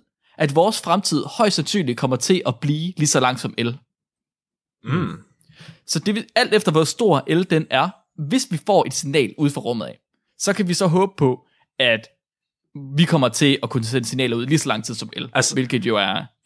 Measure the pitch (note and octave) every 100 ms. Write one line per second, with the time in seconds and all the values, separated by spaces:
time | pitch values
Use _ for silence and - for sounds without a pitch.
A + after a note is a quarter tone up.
0 | _ _ _ - C#3+ C#3+ F#3+ G#3+ - F#3
1 | - D3+ - - G#3+ F3 D3 G#3 C#3 A#2+
2 | C3 B2+ - F#3 - A2+ C#3+ D3+ E3+ F3+
3 | D3 C#3+ B2+ B2 A2+ - A#2 B2 _ _
4 | _ _ _ _ _ _ _ _ A2 D#3+
5 | A#2+ E2 - _ _ - - - - E3
6 | G3 G#3+ - - B3 G#3 F#3+ D#3 D#3+ -
7 | A3 C#3+ - D#3+ F#3 D#3+ - C3 E3+ -
8 | _ - D3 C4 - D#3+ - F#3+ C3 -
9 | D3 C#3+ G#2+ - D3 C#3 A2+ A#2 C2+ -
10 | _ _ _ _ - G3+ F3+ F3 F#3+ F3
11 | F#3+ - C#3 B2 _ _ _ - B2+ A2
12 | - _ _ _ _ _ _ C#3+ C3+ C#3
13 | E3+ D#3+ B2 - C#3+ C#3 A#2+ B2+ A2 B2+
14 | A2+ B2+ B2+ A#2 B2+ D3+ C3+ A2 G#2+ A2+
15 | A2+ - - C3+ B2+ C3+ B2+ B2+ G#2+ G#2+
16 | F#2+ G2 - _